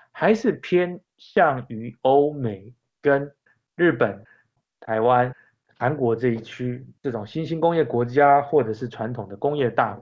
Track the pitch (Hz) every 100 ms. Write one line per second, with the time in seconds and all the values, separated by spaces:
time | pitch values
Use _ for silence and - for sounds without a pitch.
0 | _ - 170 220 233 143 - 180 175 175
1 | _ _ - 202 165 131 123 110 117 -
2 | 131 139 147 147 117 95 104 - _ _
3 | 143 139 143 _ _ _ _ - 170 -
4 | 107 98 - _ _ _ _ _ - 110
5 | 120 123 123 - _ _ _ - 120 147
6 | 120 113 123 113 - - 123 123 - _
7 | 139 117 117 160 156 160 170 165 151 120
8 | 120 131 143 139 143 147 113 107 120 -
9 | 117 113 95 98 143 147 120 120 113 101